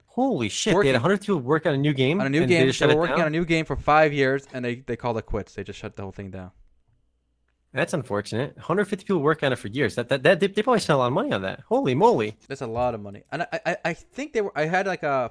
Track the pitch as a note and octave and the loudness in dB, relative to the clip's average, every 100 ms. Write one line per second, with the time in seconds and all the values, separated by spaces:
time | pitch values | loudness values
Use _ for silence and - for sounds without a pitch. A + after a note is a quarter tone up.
0 | _ - C4+ F3+ A2 - A3 F3+ C#3+ B2 | _ -2 0 0 -2 -2 2 4 4 4
1 | D3+ G3+ - F3+ B2 D#3 E3+ C3+ D3 C3 | 2 0 0 -2 0 0 0 0 0 2
2 | C3 F3+ C3+ C#3+ - E3+ C3 - D3 D3+ | 2 2 0 0 2 4 4 4 4 4
3 | E3+ D3 D#3 D#3 E3+ E3 D#3 C#3 - D3+ | 2 0 0 0 0 0 0 -4 2 4
4 | D#3 C#3+ C3 C#3 - C3 B2 A#2+ C3 A#2+ | 4 4 2 0 -4 -6 -6 -6 -6 -4
5 | B2 A2+ - G#2+ F#2+ - G2 F#2+ G#2+ - | -2 -4 -4 -6 -6 -12 -12 -10 -12 -10
6 | G2 - G2 F#2+ F2+ _ - _ _ _ | -12 -10 -12 -12 -16 _ -20 _ _ _
7 | _ _ _ _ _ _ _ C3+ E3 E3+ | _ _ _ _ _ _ _ -4 -2 -2
8 | - G2+ - A2 C#3+ - - F3+ G3 F#3+ | -2 -4 -2 -4 -4 -6 -4 -2 -2 -4
9 | - F#3 C#3 D3+ C#3 B2 G#2 A#2+ A#2 - | -2 0 2 2 0 -2 -4 -2 -2 0
10 | A#2 C#3 C#3+ F#3 G3 G#3 G#3+ A3+ - C#3+ | -2 2 4 4 2 0 0 0 2 2
11 | B2 D3+ C#4+ G#2+ F#2+ F#2+ - B3 C4 B2+ | 2 0 0 -2 -4 -8 -2 -2 0 4
12 | A3+ E3+ G#2+ - - C3+ A#2+ A2+ B2 A2 | 4 4 0 -6 -14 -10 -6 -2 -2 -4
13 | G2+ G#2 - - E3+ - - F3 E3 E3 | -10 -16 -10 -8 -6 -6 -4 -4 -4 -8
14 | - - D4 A3+ G3+ - D#3 F#3 F#3+ F3 | -12 -12 -6 -4 -4 -2 -2 0 -2 -4
15 | D3+ C3+ A#2 | -2 -2 -2